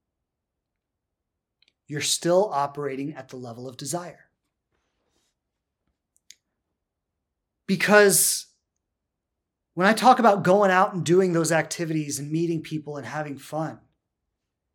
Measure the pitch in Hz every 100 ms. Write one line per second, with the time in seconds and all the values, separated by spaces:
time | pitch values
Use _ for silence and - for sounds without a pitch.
0 | _ _ _ _ _ _ _ _ _ _
1 | _ _ _ _ _ _ _ _ - 147
2 | 147 - 170 180 208 143 143 143 139 135
3 | 143 143 127 127 123 117 131 117 135 175
4 | 175 - _ _ _ _ _ _ _ _
5 | _ _ _ _ _ _ _ _ _ _
6 | _ _ _ - _ _ _ _ _ _
7 | _ _ _ _ _ _ - 175 - 208
8 | 202 160 - - - _ _ _ _ _
9 | _ _ _ _ _ _ _ 165 196 202
10 | 214 247 226 202 165 202 196 185 208 190
11 | 156 180 190 165 165 165 151 - 160 160
12 | 147 139 143 160 170 165 156 156 147 147
13 | 117 147 147 135 - 151 151 113 _ _
14 | _ _ _ _ _ _ _